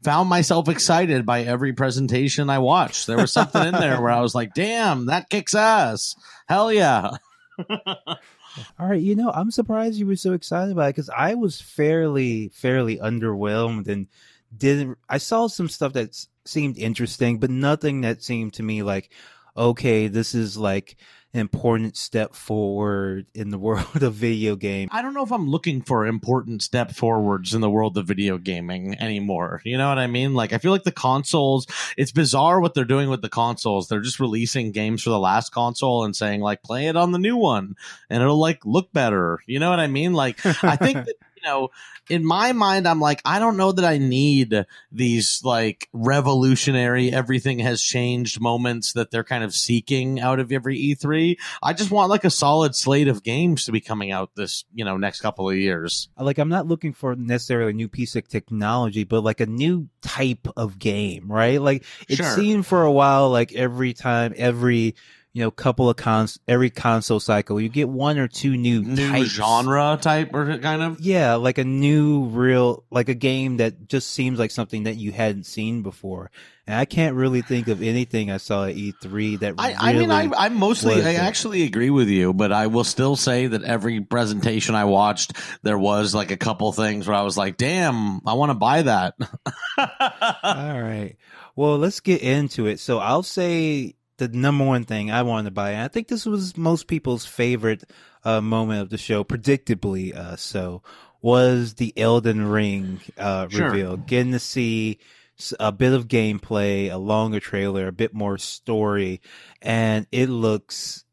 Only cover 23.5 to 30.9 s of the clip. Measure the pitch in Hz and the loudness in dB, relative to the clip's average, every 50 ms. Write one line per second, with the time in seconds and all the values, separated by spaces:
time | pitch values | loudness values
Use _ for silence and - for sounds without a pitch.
23.5 | 101 95 98 110 110 - - - - 156 139 123 107 104 117 117 113 107 110 107 | -6 -4 -2 -2 -2 -2 -2 -4 -2 0 0 0 0 -2 -2 -2 0 0 0 -2
24.5 | 101 95 101 101 98 98 98 92 - 226 240 269 277 285 269 208 247 226 170 139 | -2 -2 -4 -4 -4 -4 -6 -4 -4 -6 -6 -4 -4 -6 -4 -2 -2 -2 -2 -2
25.5 | 143 170 - 175 143 131 120 - 131 113 107 110 113 107 - 120 127 127 117 113 | -2 -2 -2 -2 -4 -4 -2 0 0 0 2 0 -2 -4 -2 0 0 0 -2 -4
26.5 | 117 101 - - - 123 120 - - - 143 117 113 110 104 101 101 95 90 90 | -8 -8 -6 -2 -2 -2 -2 -2 -4 -2 0 2 2 2 2 2 0 -2 -2 -2
27.5 | 110 113 110 104 101 110 110 107 87 104 92 85 101 95 101 101 92 87 90 98 | -2 0 2 2 2 2 2 0 -2 -4 -4 -4 -2 -2 -2 -2 -2 -4 -4 -6
28.5 | 92 87 87 87 92 92 92 98 101 - 113 110 104 101 101 101 95 85 87 85 | -6 -6 -6 -8 -8 -6 -6 -8 -6 -6 -6 -6 -4 -4 -4 -4 -2 -2 -4 -4
29.5 | 85 82 - 113 123 131 135 143 139 131 127 120 120 123 131 139 135 123 113 101 | -6 -8 -8 -6 -2 -2 0 0 0 0 0 -2 -2 -2 0 0 0 0 0 0
30.5 | 117 113 - 180 196 190 190 - | -2 0 2 2 0 2 0 -4